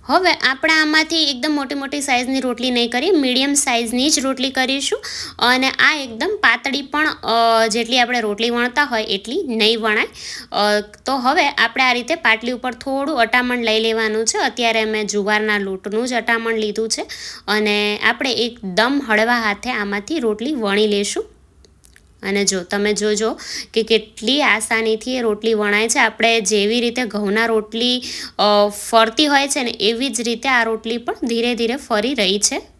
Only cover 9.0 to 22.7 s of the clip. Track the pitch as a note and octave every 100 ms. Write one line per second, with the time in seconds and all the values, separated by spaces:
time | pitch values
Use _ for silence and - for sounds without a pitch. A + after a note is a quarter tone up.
9 | G#3+ G3 G3+ C#4+ E4 A3+ G#3+ A3+ A3 G#3+
10 | A4+ - - - - - G#3 G#3 G#3 -
11 | - C4+ B3 D#4 C#4+ - A3+ A#3+ B3+ B3
12 | A#3+ E4 B3 A3 A#3+ B3 B3+ A#3 - C4+
13 | C#4 D4 A3 B3 B3 B3 A3+ A3 A3+ A3
14 | A3 G#3+ A3 G#4 D4 - A#3 A3 A3 G#3+
15 | G#3 G#3 G3+ G#3+ G#3+ G#3 G3 F#3+ G#3 G#3
16 | B3 B3 A3+ A#3 A3+ A3+ G#3+ G#3 A3 A3
17 | G4 - - - - G#3+ G#3+ G#3 G#3 G#3
18 | - A#3+ C4+ A#3+ A#3 A#3+ G3 F3+ A#3 C#4
19 | C4+ G#3+ A3+ A#3+ A3 G3+ A#3+ A#3+ G3+ G3+
20 | G3+ D#4+ A#3+ G#3+ A#3+ D4+ G#3 G3 G#3+ G3+
21 | G3+ - A4 _ _ _ - _ - -
22 | _ _ F#3+ G3+ G3 F#3+ E3+